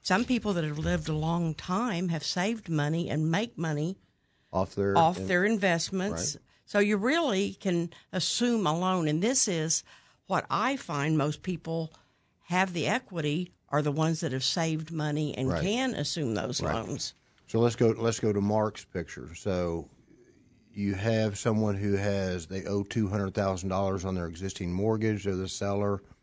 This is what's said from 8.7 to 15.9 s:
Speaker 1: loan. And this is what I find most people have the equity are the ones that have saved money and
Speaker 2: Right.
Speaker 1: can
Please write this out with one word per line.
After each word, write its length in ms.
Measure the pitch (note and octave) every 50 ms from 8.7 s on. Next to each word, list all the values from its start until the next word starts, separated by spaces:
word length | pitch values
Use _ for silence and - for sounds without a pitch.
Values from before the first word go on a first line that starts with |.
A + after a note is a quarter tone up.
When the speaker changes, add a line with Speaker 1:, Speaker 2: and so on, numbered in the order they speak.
| D3+ E3+
Speaker 1:
loan. 300 | F3+ F#3 F#3 F#3 E3 D3+
And 140 | D3+ D#3 F3+
this 260 | A3 C#4 - - -
is 340 | F3+ E3 D#3 D#3+ - - - - - - - - _ _ _
what 200 | _ F#3+ D#3+ - -
I 260 | - D#3+ G#3 B3 C#4
find 400 | C4+ - - E3 C#3+ C#3 D#3 D#3+ D#3
most 240 | C#3 D3 D3+ - -
people 500 | - F#3 D#3+ - - E3 E3 D#3+ D#3 - - _ _ _ _ _ _ _ _ _
have 280 | - F3 F#3 F#3+ F#3+ F3
the 120 | E3+ C3+
equity 680 | A#2 F#3+ B3 B3+ - F#3+ F3 D3+ D3+ D3 E3 F3+ - - _ _ _
are 120 | - D3 D3
the 100 | D3+ C#3+
ones 280 | D3+ D#3 D#3+ E3 D#3
that 120 | - D3+ A#2+
have 120 | C3 B2+
saved 480 | - - F#3 E3 D#3+ D#3+ D#3 D#3+ D#3+ E3+
money 440 | D#3+ D3+ D3+ D3 D3 D#3 D3 -
and 120 | - C3 C3
Speaker 2:
Right. 120 | E3+ E3 D#3
Speaker 1:
can 320 | F#3 G#3+ B3 C4 C4